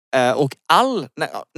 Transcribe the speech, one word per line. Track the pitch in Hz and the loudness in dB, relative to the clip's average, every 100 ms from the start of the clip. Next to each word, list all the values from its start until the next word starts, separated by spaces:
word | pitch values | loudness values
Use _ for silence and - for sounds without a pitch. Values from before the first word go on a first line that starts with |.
| - 131 | -4 0
Eh, | 123 | 0
och | 117 139 - - | 0 -2 -4 2
all, | 170 262 226 127 - | 4 4 -2 -8 -8
nä-, | 156 92 - | -8 -8 -10